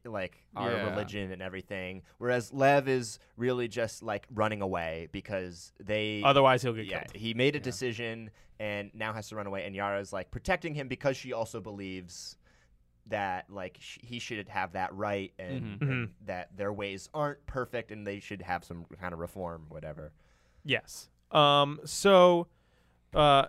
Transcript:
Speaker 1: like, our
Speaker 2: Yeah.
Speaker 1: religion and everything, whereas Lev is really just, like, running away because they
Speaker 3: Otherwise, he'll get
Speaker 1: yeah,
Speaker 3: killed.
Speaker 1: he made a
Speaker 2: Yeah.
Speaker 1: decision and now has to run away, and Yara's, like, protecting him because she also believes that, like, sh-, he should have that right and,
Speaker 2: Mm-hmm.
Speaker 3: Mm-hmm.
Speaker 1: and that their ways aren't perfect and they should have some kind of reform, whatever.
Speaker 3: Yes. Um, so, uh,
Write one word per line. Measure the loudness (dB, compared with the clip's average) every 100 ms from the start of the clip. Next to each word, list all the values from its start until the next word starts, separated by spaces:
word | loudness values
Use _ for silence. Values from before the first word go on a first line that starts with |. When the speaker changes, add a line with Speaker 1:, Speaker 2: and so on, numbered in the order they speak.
| -8
Speaker 1:
like, | -6 -6 -8 _
our | -6 -2
Speaker 2:
Yeah. | -2 -2
Speaker 1:
religion | -4 -4 -6 -6
and | -6
everything, | -8 -8 -8 -8 -6 -10 -14 _
whereas | 0 0 0
Lev | 4 6 6 6
is | 2 0 -8 _ -2
really | 0 0 -2
just, | -2 -4 -4
like, | -4 -4 -4
running | 0 0 0
away | -2 -2 -2 -4 -8
because | -10 -6 -4 -4 -10 -18 -14
they | -2 0 0 4
Speaker 3:
Otherwise, | 6 8 8 6
he'll | 2
get | -2
Speaker 1:
yeah, | -4 -6
Speaker 3:
killed. | -6 -6
Speaker 1:
he | -4
made | 2 2
a | 2
Speaker 2:
Yeah. |
Speaker 1:
decision | -4 -4 -4 -4 -6 -8 -12 -18 -20 -8
and | -4 -4 -6
now | -6 -6
has | -4 -8
to | -8
run | -6
away, | -4
and | -6
Yara's, | -4 -2 -2 -4
like, | -8 -8
protecting | -8 -2 -2 -2
him | -6 -6
because | -2 0 0
she | -4
also | -4 -4 -6
believes | -10 -10 -8 -10 -12 -14 -16 -16 _ _ _ _ _ _ -6
that, | -2 -2 -2 -6
like, | -10 -10 -12
sh-, | -18 -18
he | -12 -10
should | -6 -8 -4
have | -4 -2
that | -2 -4
right | -2 -2 -2 -4 -8
and, | -8 -6
Speaker 2:
Mm-hmm. | -6 -4
Speaker 3:
Mm-hmm. | -2
Speaker 1:
and | -2 -4 -8 -8
that | -8 -8 -6
their | -4
ways | -2 -4 -6 -8
aren't | -4 -4 -4 -6
perfect | -6 -4 -6 -6
and | -8 -6
they | -8
should | -8 -10
have | -4 -6
some | -6 -12 -12 -10
kind | -8
of | -6
reform, | -8 -6 -8 -8 -12
whatever. | -12 -10 -10 -14 -18 _ _ _ _
Speaker 3:
Yes. | -2 -2 -2 -14 -20 _ _
Um, | 4 6 6 4 0
so, | -8 2 8 10 10 8 2 _ _ _ _ _ _
uh, | 4 8 8